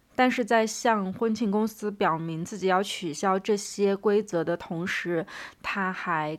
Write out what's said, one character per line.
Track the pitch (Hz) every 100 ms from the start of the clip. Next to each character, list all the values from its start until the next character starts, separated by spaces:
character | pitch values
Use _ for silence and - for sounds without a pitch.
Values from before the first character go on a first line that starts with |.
| _
但 | - 254
是 | 247
在 | 214 226 220
向 | - 247 220 190
婚 | 185 226
庆 | 214 220
公 | 214 220
司 | - 208
表 | 202 185 160
明 | 165 160
自 | 175 196
己 | 185
要 | 185
取 | 202 - 170
消 | 143 202 190
这 | 208 202
些 | - - 196 196
规 | 214 202
则 | 208 170
的 | 160
同 | 170 - 170 190
时， | - 175 170 202 - - -
他 | - 202 190
还 | 190 - 160 151